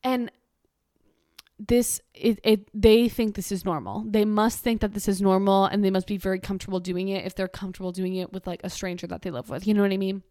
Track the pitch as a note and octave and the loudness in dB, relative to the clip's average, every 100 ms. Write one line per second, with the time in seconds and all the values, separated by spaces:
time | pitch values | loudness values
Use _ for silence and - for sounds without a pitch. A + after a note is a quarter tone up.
0 | B3+ B3+ A#3 _ _ _ _ _ _ _ | 0 0 -2 _ _ _ _ _ _ _
1 | _ _ _ - _ _ G#3+ A#3+ G3 - | _ _ _ -20 _ _ 2 2 2 -4
2 | _ - - G#3+ - G#3+ - G#3+ A3 A3 | _ -2 0 2 2 2 0 4 6 8
3 | A#3 - A3 G3+ F#3 G3 F#3 D#3+ G2 G#2 | 6 0 -2 -2 -6 -4 -4 -4 -4 -8
4 | A3 G#3+ G#3 G#3+ A3 - B3 A3+ G#3 G3+ | -2 2 2 4 2 0 -2 0 -2 -2
5 | - F#3+ G3 F#3+ G3 G3 G3 G3 G3 F#3+ | -2 2 4 4 4 4 4 2 2 0
6 | F#3 G3+ F#3+ F#3 - F#3+ - F#3 F3+ F3+ | -2 -6 -4 -4 -4 -8 -6 -6 -4 -4
7 | F#3+ G3 F#3 - F#3 - G#3 - F#3 F3+ | -4 -4 -6 -6 -6 -6 -12 -8 -8 -4
8 | F#3 F#3 F3+ F#3+ F#3 F3 - - F#3+ F3 | -4 -4 -6 -8 -10 -10 -10 -8 -8 -8
9 | F3 E3+ F#3 C3 - C3+ F#3+ G#3+ G3+ F#3+ | -10 -10 -8 -10 -10 -6 0 2 2 2
10 | F#3+ G3 - | -4 -6 -10